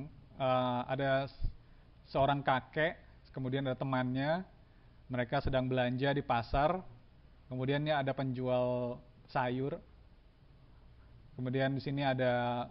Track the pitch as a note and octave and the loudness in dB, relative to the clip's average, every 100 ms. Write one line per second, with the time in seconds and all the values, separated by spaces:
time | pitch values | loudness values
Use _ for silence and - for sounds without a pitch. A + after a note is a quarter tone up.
0 | C#3+ - - - C3 B2+ B2+ B2 B2 C3+ | -8 -14 -14 -2 2 2 2 0 -2 0
1 | C#3 C3+ C3+ - - - - - - - | 2 2 0 -2 -2 -4 -16 -20 -20 -20
2 | - D3+ C3+ C#3 C3 D#3+ - D#3 D#3+ - | -4 2 4 4 2 2 0 0 0 -2
3 | - - - C#3 C3 C#3 C3+ B2+ C3+ C3 | -14 -20 -14 -6 -2 -2 -2 -2 0 0
4 | B2+ C3 C#3+ E3+ F#3 - - - - - | 2 0 0 0 -4 -16 -20 -20 -20 -20
5 | - B2 A#2+ C#3 C#3+ C3 B2+ B2+ B2 B2+ | -6 -4 -2 0 2 2 2 2 0 2
6 | C#3 C#3 - B2 A2+ C#3 D#3 F#3 - - | 0 0 0 0 0 2 2 0 -6 -18
7 | - - - - - B2+ B2+ C#3+ D3+ D3 | -20 -20 -20 -20 -10 -4 0 0 0 0
8 | C3+ C3+ C3+ B2 B2+ B2 B2 B2 B2 B2+ | 0 -2 -2 -2 0 2 2 0 -2 -6
9 | - - - C#3+ B2+ B2+ C#3 E3 - - | -14 -20 -6 -2 0 0 -4 -6 -12 -20
10 | - - - - - - - - - - | -20 -20 -20 -20 -20 -20 -20 -20 -20 -20
11 | - - - - B2+ C3 C3+ C3+ C#3+ C#3 | -20 -20 -16 -8 -2 0 0 0 -2 -2
12 | C#3 C3 B2+ A#2+ A#2+ A#2+ B2 | 0 2 2 2 0 -2 -6